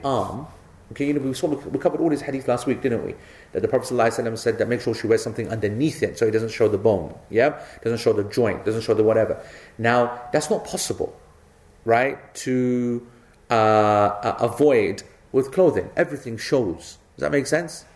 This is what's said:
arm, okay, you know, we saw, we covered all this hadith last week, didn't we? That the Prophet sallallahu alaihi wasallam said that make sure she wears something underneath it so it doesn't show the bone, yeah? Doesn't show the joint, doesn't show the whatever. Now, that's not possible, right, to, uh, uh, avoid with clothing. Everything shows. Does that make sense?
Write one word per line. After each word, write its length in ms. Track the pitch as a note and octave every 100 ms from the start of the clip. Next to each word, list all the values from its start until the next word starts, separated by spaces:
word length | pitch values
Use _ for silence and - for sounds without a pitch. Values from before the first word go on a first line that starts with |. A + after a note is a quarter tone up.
arm, 420 | C#3 B2 F#2+ A#2 D#3+ - - - -
okay, 160 | G#2+ C#3+
you 60 |
know, 60 | D3
we 140 | C3
saw, 140 | B2+ E3+
we 300 | C#3+ - -
covered 200 | E3+ D3+
all 100 | E3
this 100 | D3
hadith 260 | - C3+ B2+
last 220 | A#2+ -
week, 140 | A#2
didn't 220 | C3+ A2+
we? 120 | - - - - -
That 100 | -
the 60 | -
Prophet 260 | B2+ -
sallallahu 200 | B2 A2+
alaihi 120 | A2+ A#2
wasallam 100 | A2
said 200 | A#2+ A2
that 100 | G#2+
make 120 | A#2+
sure 140 | -
she 140 | A2 G#2+
wears 160 | A2
something 260 | A#2 G#2+ A2
underneath 540 | A2+ G2+ G#2+ D3+ -
it 120 | G#2+ -
so 100 | A2+
it 20 |
doesn't 200 | A2 A2+
show 180 | - A2
the 100 | G2
bone, 340 | A2 F#2+ D#2 - -
yeah? 320 | G#2+ C#3 D3 - -
Doesn't 160 | A2+ A#2
show 140 | A#2
the 100 | G#2
joint, 420 | G2+ - A2+ -
doesn't 180 | - A2+
show 120 | A2+
the 80 | G#2+
whatever. 420 | A2 A2 G#2 - - - - -
Now, 440 | A2+ B2 A#2+ - -
that's 160 | D3+ -
not 160 | E3+
possible, 540 | - - - - - - - _ _ _ _ -
right, 480 | A2+ A#2 C3+ - - -
to, 680 | B2+ B2+ B2 B2 A#2+ A#2+ - - _ _ -
uh, 40 |
uh, 800 | A2+ A2 G#2+ G#2+ G#2 G2+ - A2+ -
avoid 640 | B2 - D3 B2 F#2 G2 - - _
with 180 | C3 C3+
clothing. 400 | F#3 F3 A2 - -
Everything 400 | E3+ C#3+ B2 A2+
shows. 640 | - C#3 G#2 E2 - - _ -
Does 60 |
that 100 | D3
make 160 | C#3+ C3
sense? 360 | D3+ E3 - -